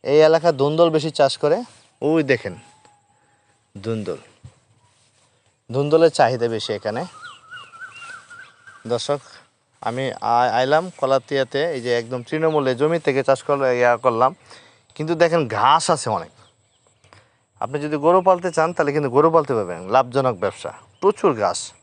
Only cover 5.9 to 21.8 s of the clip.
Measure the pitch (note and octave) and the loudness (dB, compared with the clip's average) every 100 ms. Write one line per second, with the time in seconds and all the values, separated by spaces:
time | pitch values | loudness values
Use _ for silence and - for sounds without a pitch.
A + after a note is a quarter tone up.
5.9 | D#3+ E3 - B2 B2 A#2 A2+ - G#2 G#2+ | 6 4 4 2 2 -2 -2 -4 -6 -4
6.9 | A2+ F3+ C6+ - - C6+ C6+ - C6+ C6+ | -6 -10 -14 -20 -20 _ -20 -20 -20 -20
7.9 | C6+ C6+ C6+ - - - _ - - A2+ | -18 -20 -20 -20 -20 -20 _ -20 -18 -6
8.9 | A#2 - D3 - - _ _ _ _ A2+ | -4 -2 -6 -6 -20 _ _ _ _ -8
9.9 | B2 C3 - A2+ A#2+ B2 A2+ C3 D3+ F#3 | -4 -6 -4 0 2 2 0 2 0 -2
10.9 | - C3 C3+ - C#3 C3 C#3 E3 C#3 A#2+ | -6 0 0 0 -4 -2 -2 -4 -4 -2
11.9 | A#2+ A#2 B2+ A#2 D#3 D#3+ D3+ C3 B2 D3+ | -2 -2 -10 -6 -2 0 0 0 0 0
12.9 | E3 D3 C3+ C3+ C3+ - C#3+ C3+ B2 A#2+ | 0 0 0 0 0 0 0 0 2 2
13.9 | A#2+ B2+ A2+ B2+ - _ - - _ _ | 4 0 2 0 0 _ -20 -20 _ _
14.9 | - D#3 E3+ E3+ E3+ B2+ G#2+ A#2+ D#3 - | -10 -6 0 2 2 -2 0 2 2 2
15.9 | D#3+ A#2+ G2 E2 _ _ _ _ _ _ | -2 -2 -6 -8 _ _ _ _ _ _
16.9 | _ _ - _ _ _ _ A#2 C#3+ D3+ | _ _ -20 _ _ _ _ -8 -6 -6
17.9 | D3+ D3+ F#3 F#3 F3+ F3+ D#3+ D#3+ F3 C#3+ | 0 2 4 4 0 0 0 -2 0 -2
18.9 | C#3+ C#3+ B2+ D#3+ E3 D3 A#2+ F#2 E2 F#2 | 0 0 4 4 4 0 -2 -4 -8 -4
19.9 | B2 C3+ B2+ C3 G2 G2 - - - _ | -4 -2 -2 -2 -2 -6 -6 -14 -14 _
20.9 | _ F#3+ G#3 F#3+ A#2 G2 F2 - _ | _ -2 0 -2 0 -2 -4 -12 _